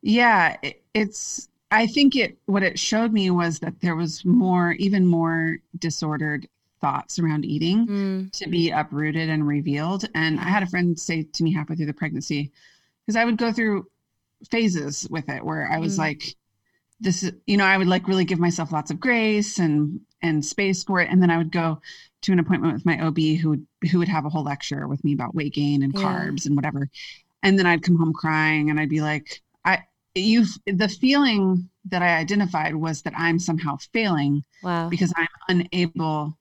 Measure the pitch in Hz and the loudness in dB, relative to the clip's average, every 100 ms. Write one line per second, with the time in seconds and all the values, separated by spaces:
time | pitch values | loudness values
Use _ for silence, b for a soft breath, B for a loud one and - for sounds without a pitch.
0 | 208 226 240 208 165 - 143 - _ - | 2 4 6 6 4 0 -10 -10 _ -2
1 | 208 - - - - _ _ 214 226 254 | -2 -4 -10 -10 -14 _ _ 2 2 4
2 | 277 - 202 - - 196 190 - - 214 | 4 4 -2 -4 -2 0 0 -2 -2 0
3 | 226 214 190 180 170 160 160 - 180 160 | 2 2 2 2 0 -2 -8 -4 -2 0
4 | 170 - 180 233 185 180 170 - 196 202 | -4 -2 2 4 4 4 2 0 0 4
5 | 180 170 165 165 160 160 _ 175 170 151 | 4 4 2 0 -2 -4 _ -8 -6 -4
6 | 156 151 151 147 - _ _ _ 143 135 | -4 -4 -4 -6 -10 _ _ _ -4 -4
7 | - - 165 151 156 147 160 202 233 202 | -6 -4 -2 -2 -2 -2 0 0 0 -2
8 | 196 190 190 - 196 175 165 151 151 143 | -2 -4 -8 -10 -4 -2 0 -2 -4 -4
9 | 151 156 160 156 147 147 147 143 160 190 | -2 -2 -2 -2 0 -2 -2 -2 -2 -4
10 | 208 156 160 156 180 202 185 180 180 160 | -4 -2 -2 -2 0 0 0 0 0 -2
11 | - 165 156 - 165 175 151 160 151 147 | -4 -4 -4 -2 0 0 -4 -4 -6 -4
12 | 156 151 - 147 147 b b b b b | -6 -6 -6 -6 -6 b b b b b
13 | - 220 233 226 233 220 220 202 - _ | -4 0 0 0 0 0 0 -2 -6 _
14 | _ _ _ _ - 233 226 175 143 143 | _ _ _ _ -4 0 2 0 -4 -8
15 | - 160 - 135 - 160 147 160 165 185 | -8 -8 -6 -8 -6 -6 -2 -2 -2 0
16 | 156 143 - - _ _ _ _ _ _ | -2 -4 -10 -14 _ _ _ _ _ _
17 | 208 180 190 - - 202 190 190 185 185 | -2 -2 -4 -8 0 2 4 4 4 2
18 | 180 190 175 180 175 170 156 160 - 170 | 2 0 2 2 0 0 -4 -4 -4 -4
19 | 254 233 220 214 208 - 165 151 147 180 | -2 0 2 0 -2 0 2 2 0 -4
20 | _ _ 170 156 143 - 196 185 - 185 | _ _ -2 0 -2 -2 0 0 0 0
21 | 175 185 180 165 165 175 165 156 B B | 4 4 6 4 0 0 -2 -4 B B
22 | B _ - 180 165 185 165 120 180 156 | B _ 0 2 2 0 0 0 0 0
23 | 160 156 156 156 160 147 - _ 175 175 | -2 0 0 2 0 -2 -4 _ 0 2
24 | 175 165 147 156 156 143 - 139 143 143 | 2 0 -2 -4 -4 -6 -8 -8 -6 -4
25 | 147 143 123 165 147 - 143 143 135 143 | 0 -2 -2 -4 -4 -2 0 2 0 0
26 | 190 - - 147 - 143 151 139 139 B | -2 -2 -4 -4 0 0 0 -4 -8 B
27 | B B B _ 190 196 180 170 180 170 | B B B _ 2 4 4 2 4 2
28 | 165 156 160 156 156 156 151 151 151 151 | 2 0 -2 0 2 2 0 0 0 -2
29 | 151 151 - - _ _ 180 190 - _ | -2 -4 -8 -18 _ _ -2 -2 -4 _
30 | _ 196 202 226 208 - - 190 214 214 | _ -2 2 4 2 -2 -4 0 0 2
31 | 262 285 277 208 190 185 180 _ 196 180 | 2 4 4 4 2 0 -2 _ -6 0
32 | 175 165 160 208 190 170 156 151 160 151 | 2 2 0 0 0 0 -2 -2 -4 -4
33 | 160 - 165 165 175 165 160 143 - 226 | -6 -2 0 0 0 -2 -2 -8 -4 -2
34 | 214 160 143 143 - _ 185 170 165 175 | 0 2 2 0 -4 _ -6 -4 -2 -2
35 | 175 170 165 - - 180 175 180 175 175 | 0 0 -4 -6 0 0 0 -2 -2 -2
36 | 160 156 151 156 | -4 -2 -4 -10